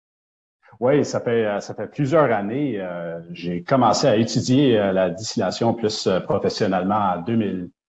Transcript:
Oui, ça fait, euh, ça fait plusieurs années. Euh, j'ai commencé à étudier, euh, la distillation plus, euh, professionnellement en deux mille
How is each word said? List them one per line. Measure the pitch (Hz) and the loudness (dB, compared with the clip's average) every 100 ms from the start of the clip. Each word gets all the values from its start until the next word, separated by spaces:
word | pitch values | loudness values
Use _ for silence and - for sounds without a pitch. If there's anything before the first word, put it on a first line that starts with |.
| _ _ _ _ _ _ _ - | _ _ _ _ _ _ _ -2
Oui, | 123 143 | 2 2
ça | - 113 | 2 -2
fait, | 123 117 | -2 0
euh, | 107 101 | 0 -2
ça | - | -6
fait | 110 104 | -10 -8
plusieurs | - 139 160 135 | -4 2 4 4
années. | 110 101 131 147 104 | 2 -2 -4 -4 -4
Euh, | 92 87 85 85 85 | -8 -8 -8 -10 -12
j'ai | 85 85 87 | -10 -6 -6
commencé | - 135 117 104 139 | 0 2 4 4 4
à | 110 | 4
étudier, | 117 120 107 127 139 110 | 2 0 2 4 4 4
euh, | 98 | 2
la | 95 92 | 2 0
distillation | 90 110 120 92 - 117 | -2 -6 -2 -2 0 -2
plus, | 113 107 - 104 | 0 -2 -2 0
euh, | 90 | 0
professionnellement | - 98 95 - 104 95 92 107 98 87 | 0 -2 -2 0 0 0 0 0 0 -2
en | |
deux | 85 117 | -2 -2
mille | 101 92 87 - _ | -2 -4 -10 -14 _